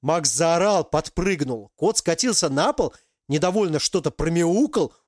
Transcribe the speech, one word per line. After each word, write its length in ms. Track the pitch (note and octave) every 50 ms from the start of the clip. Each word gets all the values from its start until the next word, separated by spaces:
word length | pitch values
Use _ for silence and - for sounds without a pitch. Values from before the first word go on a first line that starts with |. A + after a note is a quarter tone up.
Макс 280 | - C#3 E3 E3+ D3+ B2
заорал, 540 | - C#3 E3 E3 E3+ E3+ F#3 G#3 G3+ F3+ D3+
подпрыгнул. 880 | - - D3+ - - - - F3+ G3 F#3+ D3 D3 B2+ B2 A2 G2+ - _
Кот 240 | - D#3 G3+ - -
скатился 500 | - F3 E3 - - B3+ G#3 - - D3+
на 240 | C3+ C#3+ F3 C4+ D4
пол, 200 | - F#3 C3 - - _ _ _ _ _ -
недовольно 520 | C#3+ D3+ E3 F3+ F#3 A3 G#3 F3 D#3 C#3+
что-то 320 | - - - F3+ C#3 D3+
промяукал, 840 | - - D3+ E3 E3+ E3+ E3+ E3 F3 A3 D4+ D4 - - D#3 - _ _ _